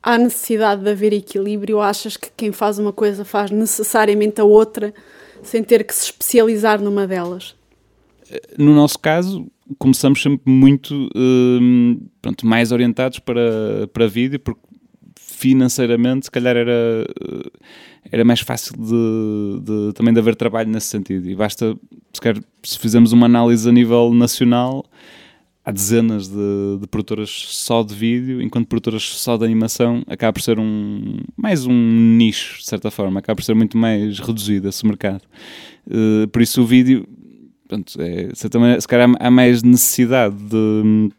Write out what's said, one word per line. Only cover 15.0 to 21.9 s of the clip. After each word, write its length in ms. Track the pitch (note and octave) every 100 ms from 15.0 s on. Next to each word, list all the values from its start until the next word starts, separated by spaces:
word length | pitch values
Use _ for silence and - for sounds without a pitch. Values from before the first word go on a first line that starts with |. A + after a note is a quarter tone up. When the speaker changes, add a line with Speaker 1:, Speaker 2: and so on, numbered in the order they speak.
| _ _
Speaker 2:
financeiramente, 1120 | - - C3 C3 B2+ - A#2+ A#2 A#2+ C3 -
se 40 |
calhar, 260 | C3+ B2 A#2+
era, 500 | A#2+ A#2+ A#2 A2+ - - - - - _ _ - - _ -
era 140 | A2+
mais 160 | A#2 A#2+
fácil 340 | - A#2+ - -
de, 840 | A2 A#2 A2+ A2 G#2+ G#2 G#2 G2+
de, 300 | G2+ G#2+ G#2
também 180 | G2+ A#2
de 60 | A2+
haver 160 | A2
trabalho 340 | A2 A#2 A2+ A2
nesse 200 | A2 -
sentido. 420 | G#2+ F#2+ F#2+ F2+
E 40 |
basta, 420 | F#2+ G#2+ - A2 A2 _